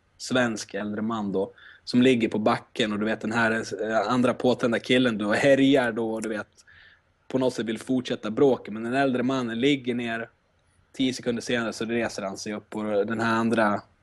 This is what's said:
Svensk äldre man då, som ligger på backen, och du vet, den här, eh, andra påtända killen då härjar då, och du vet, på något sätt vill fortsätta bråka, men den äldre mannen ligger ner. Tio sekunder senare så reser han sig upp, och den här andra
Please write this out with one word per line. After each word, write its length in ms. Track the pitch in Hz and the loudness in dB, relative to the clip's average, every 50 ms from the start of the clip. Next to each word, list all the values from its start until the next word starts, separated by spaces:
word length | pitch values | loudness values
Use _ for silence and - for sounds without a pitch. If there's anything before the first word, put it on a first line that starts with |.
| _ _ _ - | _ _ _ -16
Svensk 560 | - - 123 127 123 117 110 101 - - - | -8 -2 0 2 2 2 0 -4 -8 -8 -8
äldre 280 | 98 104 104 104 101 107 | -6 -6 -4 -6 -4 -4
man 300 | 113 117 110 104 98 92 | -4 -4 -4 -4 -2 -2
då, 200 | 95 98 98 - - - - - - - | -2 -2 -4 -6 -18 -20 -20 -20 -20 -12
som 180 | - - 123 123 | -2 2 4 6
ligger 260 | 131 131 117 110 107 | 6 4 4 2 0
på 100 | - 107 | 0 0
backen, 540 | 107 117 117 - - _ - - 120 107 107 | 0 2 0 0 -4 _ -4 -2 -2 -2 0
och 60 | 101 | -2
du 60 | 107 | -2
vet, 160 | 110 110 107 | -2 -4 -4
den 120 | - 107 110 | -4 -4 0
här, 320 | 117 113 110 113 113 107 - - 95 107 110 | 2 2 2 0 0 -4 -6 -6 -6 -4 0
eh, 220 | 113 110 98 107 123 | 0 0 0 2 2
andra 220 | 127 123 127 - | 2 2 2 2
påtända 440 | - - 123 120 - - 120 113 104 | 2 2 0 2 2 0 0 0 0
killen 400 | - - 127 127 127 123 110 101 | 0 2 2 4 4 2 0 0
då 140 | 107 104 107 | -2 0 0
härjar 600 | 110 - 143 135 131 139 135 139 135 123 117 107 | 2 6 6 6 6 6 6 6 4 4 2 -2
då, 180 | 117 113 110 110 | -2 -2 -2 -4
och 100 | 110 107 | -4 -4
du 60 | 110 | -6
vet, 180 | 110 104 - _ _ _ - _ - - - - _ _ _ _ _ _ _ - | -6 -6 -8 _ _ _ -20 _ -20 -20 -20 -20 _ _ _ _ _ _ _ -4
på 100 | - 127 | -2 0
något 160 | 131 127 - | 0 0 0
sätt 120 | - 113 | -2 -4
vill 120 | 110 110 110 | -4 -4 -6
fortsätta 520 | - - 131 127 127 - 127 - - 107 | -4 -2 -2 -2 -2 -4 -6 -6 -6 -4
bråka, 420 | 110 127 143 139 120 - - - 104 | 2 4 4 4 4 2 -2 -10 -10
men 100 | 110 113 | -8 -6
den 120 | 117 123 | -4 0
äldre 280 | 139 139 135 123 123 120 | 0 2 2 2 0 0
mannen 380 | 127 135 131 123 113 113 117 | 0 0 -2 -2 -4 -2 0
ligger 340 | 123 143 147 135 120 120 120 | 2 2 2 2 0 -4 -4
ner. 340 | 120 120 117 113 113 117 - _ _ _ _ _ _ _ _ _ _ _ _ _ | -4 -4 -4 -6 -6 -8 -10 _ _ _ _ _ _ _ _ _ _ _ _ _
Tio 200 | - 135 131 123 | -2 -2 -2 -2
sekunder 280 | - - 123 120 113 - | -2 -4 -4 -4 -4 -2
senare 300 | - 123 120 117 110 104 | -2 -2 -2 -2 -4 -4
så 120 | - 113 | -6 -4
reser 380 | 110 117 120 113 107 - - 101 | -2 -2 -2 -2 -2 -4 -6 -8
han 140 | 95 95 | -8 -8
sig 160 | 92 - 107 107 | -8 -8 -8 -8
upp, 240 | 104 - - - | -10 -10 -10 -8
och 300 | 110 107 107 107 101 101 | -6 -4 -2 0 0 0
den 140 | 107 113 110 | 0 0 -2
här 140 | 117 113 113 | 0 0 2
andra 480 | 113 113 113 117 117 110 104 101 101 - _ _ _ | 2 2 2 2 2 2 2 0 -2 -6 _ _ _